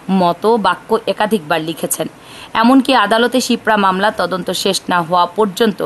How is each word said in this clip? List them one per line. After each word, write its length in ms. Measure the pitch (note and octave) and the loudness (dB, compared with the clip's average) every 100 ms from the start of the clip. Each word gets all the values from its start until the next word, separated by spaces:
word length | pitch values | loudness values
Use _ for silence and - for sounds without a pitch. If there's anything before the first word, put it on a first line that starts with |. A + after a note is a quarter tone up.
| - | -2
মতো 400 | F#3+ F3 E3+ G#3+ A#3 | 2 2 0 0 2
বাক্য 320 | F#3+ E3+ - A3 - | 0 -2 -2 -2 -2
একাধিকবার 520 | G3 G#3+ A3 D3+ E3 | -2 -2 -2 -2 -4
লিখেছেন। 460 | D#3+ D#3+ E3+ - D#3+ - - - - | -4 -8 -8 -6 -8 -10 -20 -20 -6
এমনকি 380 | - A#3 C4+ B3 B3 | 0 4 4 4 2
আদালতে 440 | G3+ A3+ A#3+ B3+ | 2 2 2 0
শিপ্রা 340 | - A#3 - G#3 | -2 -2 0 2
মামলা 320 | F#3+ F#3 G#3+ | 2 2 0
তদন্ত 380 | G#3 F3 F#3 F3+ | 0 -4 -4 -4
শেষ 260 | F3+ G3+ F3+ - | -4 -2 -2 -2
না 100 | F3+ | -2
হওয়া 240 | D#3+ F3+ F3 - | 0 0 0 0
পর্যন্ত 440 | G#3+ F3 A3+ - | -2 2 0 0